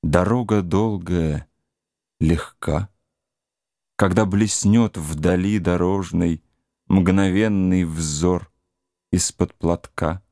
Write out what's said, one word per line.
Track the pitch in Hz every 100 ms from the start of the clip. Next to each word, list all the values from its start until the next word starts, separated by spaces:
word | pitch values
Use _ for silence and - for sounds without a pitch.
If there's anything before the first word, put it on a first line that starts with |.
Дорога | 80 80 90 120 113 104
долгая | 90 92 110 104 87 87 80 73 - _ _ _ _ _ _ _
легка — | 78 82 - _ - 76 98 _ _ _ _ _ _ _ _ _ _ _
когда | 98 92 107
блеснёт | 101 107 - 98 110 113 -
вдали | 76 76 85 90 92 104
дорожной | 87 87 87 98 90 87 87 80 _ _ _ _ _
мгновенный | 95 90 95 98 92 110 101 92 92
взор | 87 80 80 73 87 90 - _ _ _ _ _ _
из-под | 90 - - 87
платка | - 82 85 - - 80 90 _